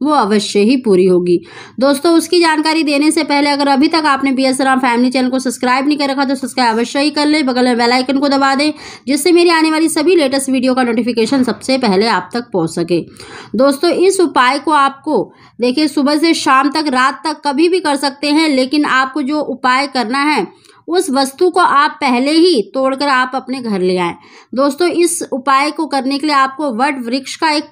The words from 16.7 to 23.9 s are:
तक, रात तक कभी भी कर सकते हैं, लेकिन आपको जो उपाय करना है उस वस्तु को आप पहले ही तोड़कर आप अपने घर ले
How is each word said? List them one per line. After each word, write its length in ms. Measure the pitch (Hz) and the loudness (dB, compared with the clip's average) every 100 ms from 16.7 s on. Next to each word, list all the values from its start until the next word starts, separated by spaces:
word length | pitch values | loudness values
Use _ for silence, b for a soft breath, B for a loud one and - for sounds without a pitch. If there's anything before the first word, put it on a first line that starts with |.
तक, 160 | 311 302 | -2 -2
रात 340 | 254 262 285 | 0 0 -2
तक 160 | 320 302 | -8 -6
कभी 240 | 294 277 339 | -4 0 2
भी 120 | 359 | 2
कर 160 | 339 277 | 0 -2
सकते 280 | 285 269 294 | -4 -4 0
हैं, 200 | 294 320 | 0 2
लेकिन 340 | 262 262 302 | 0 0 0
आपको 380 | 294 262 269 302 | 0 0 0 -4
जो 180 | 262 302 | -4 -4
उपाय 460 | 277 254 254 254 277 | -4 -2 0 0 -2
करना 340 | 269 220 277 | -4 -2 -2
है 220 | 294 285 - b b b b | 0 0 -4 b b b b
उस 200 | 359 339 | -2 0
वस्तु 380 | 262 262 - 359 | 0 -2 0 0
को 120 | 359 | 2
आप 300 | 349 277 302 | 2 2 2
पहले 380 | 302 269 247 269 | 0 -2 0 2
ही 280 | 320 359 277 - | 4 4 2 -2
तोड़कर 340 | 262 269 269 285 | -2 -2 -2 0
आप 240 | 254 254 | 0 -2
अपने 260 | 262 - 262 | -6 -8 -8
घर 200 | 226 196 | -4 -2
ले 160 | 185 | 0